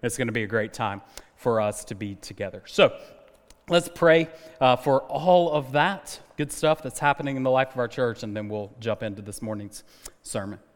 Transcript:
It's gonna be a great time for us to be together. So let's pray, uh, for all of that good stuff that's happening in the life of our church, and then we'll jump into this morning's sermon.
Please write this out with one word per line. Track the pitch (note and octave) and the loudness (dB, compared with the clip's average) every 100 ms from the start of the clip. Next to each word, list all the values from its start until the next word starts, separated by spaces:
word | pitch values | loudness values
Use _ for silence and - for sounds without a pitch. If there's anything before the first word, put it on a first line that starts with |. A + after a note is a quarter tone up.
It's | E3 A2 | -4 -2
gonna | A#2+ | -2
be | A2+ | -2
a | G#2+ | -2
great | A2+ G#2+ | -2 -2
time | - A2+ G2+ - - - _ | -4 -4 -4 -12 -20 -20 _
for | B2+ A2+ | 0 2
us | G#2 G#2 | 0 -2
to | - | -10
be | G#2 G#2 G2 | -10 -8 -10
together. | - - G2 F#2+ - | -14 -10 -10 -10 -10
So | - E3 - - - - _ _ - - | 4 4 4 -18 -20 -20 _ _ -20 0
let's | F3 E3+ | 0 0
pray, | - E3+ E3 D#3+ - - - | 2 6 6 4 -8 -20 2
uh, | C3 | 4
for | B2 - C3+ | 4 4 2
all | - C#3 E3+ F3+ E3+ | 2 -2 4 4 4
of | D3+ B2+ | 0 0
that | C#3+ E3 G3 - - - - | 2 2 0 -10 -18 -20 -8
good | D3 | -6
stuff | - D#3 D#3 | 0 0 0
that's | C3 - | -2 -2
happening | D3 C#3 C#3 C3+ | 0 0 -2 -2
in | |
the | C3 | 2
life | B2+ C3 | 2 2
of | B2+ | -2
our | A#2+ | -6
church, | - B2 A2 | -2 -2 -2
and | A2+ G#2 | -8 -8
then | G#2 | -6
we'll | G#2+ G2+ - | -8 -8 -8
jump | A2+ G#2 | -4 -4
into | A2+ G2+ | -4 -8
this | G#2 G2+ | -12 -10
morning's | A2+ G#2+ G2+ - - - - _ | -8 -8 -10 -16 -20 -20 -20 _
sermon. | - A2+ G2 A2 _ | -10 -8 -8 -12 _